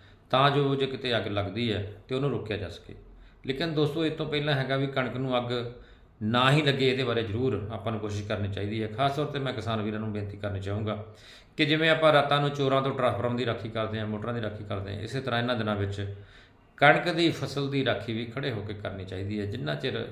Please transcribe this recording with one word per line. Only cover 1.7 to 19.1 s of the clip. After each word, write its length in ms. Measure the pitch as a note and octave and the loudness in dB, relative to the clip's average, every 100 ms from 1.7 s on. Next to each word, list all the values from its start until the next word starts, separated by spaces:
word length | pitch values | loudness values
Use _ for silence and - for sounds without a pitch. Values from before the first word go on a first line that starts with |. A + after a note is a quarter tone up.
ਹੈ 100 | G2 G2 - - | -2 -4 -10 -6
ਤੇ 60 | |
ਉਹਨੂੰ 160 | C3 C#3 | -2 0
ਰੋਕਿਆ 260 | A2 - F#2+ | -2 -4 -4
ਜਾ 120 | E2+ | -6
ਸਕੇ। 240 | - - - - - - - B2+ | -10 -16 -18 -20 -20 -20 -10 -6
ਲੇਕਿਨ 280 | C3 E3 | -4 -2
ਦੋਸਤੋ, 300 | D#3 D3 D#3+ | 2 2 2
ਇਹ 60 | D#3 | -2
ਤੋਂ 140 | D#3 D3+ | -2 -2
ਪਹਿਲਾਂ 280 | D3 D3 | -2 0
ਹੈਗਾ 220 | C3+ C3 C3+ | 0 0 0
ਵੀ 100 | C3+ | 0
ਕਣਕ 280 | C3+ A#2+ B2+ | 0 -2 -2
ਨੂੰ 200 | C3 B2 | 0 0
ਅੱਗ 140 | A#2+ B2 A#2 - - - - - | 0 -2 -4 -10 -18 -20 -20 -6
ਨਾ 300 | G#2+ B2 C3 | 0 4 6
ਹੀ 120 | D3+ | 6
ਲੱਗੇ, 260 | C#3+ B2 C3 | 4 4 4
ਇਹਦੇ 140 | B2 | 2
ਬਾਰੇ 180 | B2 A#2+ | 2 0
ਜ਼ਰੂਰ 320 | G#2 A2 B2+ G2+ A2 | 0 0 0 -2 -4
ਆਪਾਂ 220 | G#2 A#2 | -6 -4
ਨੂੰ 80 | G#2+ | -4
ਕੋਸ਼ਿਸ਼ 260 | G#2 G2+ G2+ | -4 -6 -4
ਕਰਨੀ 200 | G2+ G2 | -2 -2
ਚਾਹੀਦੀ 340 | G2 G#2 A2 | -4 -4 -2
ਹੈ। 60 | G#2+ | -2
ਖਾਸ 260 | G#2+ C#3 D3+ | 0 0 0
ਤੌਰ 100 | C#3 | -2
'ਤੇ 120 | C#3+ | -2
ਮੈਂ 140 | C3 | -4
ਕਿਸਾਨ 300 | A2+ A2+ A2 | -4 -2 -2
ਵੀਰਾਂ 180 | G#2+ G#2+ | -2 -2
ਨੂੰ 120 | A2 | -4
ਬੇਨਤੀ 240 | G#2 G2+ G2+ | -4 -6 -6
ਕਰਨੀ 240 | G#2 F#2+ | -6 -4
ਚਾਹੂੰਗਾ 360 | F#2+ G#2 G#2+ G2+ - - - - - - | -4 -2 -2 -4 -8 -16 -20 -20 -8 0
ਕਿ 60 | |
ਜਿਵੇਂ 260 | D3+ D#3+ D#3+ | 2 4 4
ਆਪਾਂ 220 | D#3 D#3 | 6 6
ਰਾਤਾਂ 280 | D3 C#3 C#3+ | 6 6 4
ਨੂੰ 100 | C#3+ | 2
ਚੋਰਾਂ 300 | C#3 C3+ C3+ | 2 2 2
ਤੋਂ 120 | C3+ | 2
ਟਰਾਂਸਫਾਰਮਰ 420 | B2+ B2 A#2 A#2+ A#2+ | 2 2 2 0 0
ਦੀ 100 | A#2 | -2
ਰਾਖੀ 220 | A2 A2+ | -2 -4
ਕਰਦੇ 320 | A2+ G#2+ A2 | -4 -4 -4
ਹਾਂ, 60 | G#2+ | -4
ਮੋਟਰਾਂ 280 | G#2+ A2+ | -4 -4
ਦੀ 60 | A#2 | -4
ਰਾਖੀ 240 | G#2+ G#2 | -4 -6
ਕਰਦੇ 300 | G#2 G#2 G2 | -6 -6 -6
ਹਾਂ, 60 | G2+ | -6
ਇਸੇ 200 | A2+ C3+ | -6 -6
ਤਰ੍ਹਾਂ 200 | C3+ A#2 | -2 0
ਇਹਨਾਂ 160 | B2 A2+ | 0 0
ਦਿਨਾਂ 200 | G#2+ G2+ | 0 0
ਵਿੱਚ 300 | G2 G2 G2+ - - - - _ - - | -2 -2 -6 -8 -16 -20 -20 _ -12 6
ਕਣਕ 300 | C#3+ E3 F3 | 8 8 4
ਦੀ 200 | E3 E3 | 2 2
ਫਸਲ 380 | - C3 C#3+ C#3 | 2 -4 -2 0
ਦੀ 140 | C#3 | 2
ਰਾਖੀ 280 | A#2 G2+ - | 2 0 -2
ਵੀ 120 | A2+ A#2 | -4 -4
ਖੜ੍ਹੇ 240 | C#3 C#3 | -4 -4
ਹੋ 100 | G#2+ | -4
ਕੇ 120 | G2 | -6
ਕਰਨੀ 300 | G2+ G2+ F#2+ | -6 -8 -8
ਚਾਹੀਦੀ 360 | F#2 | -8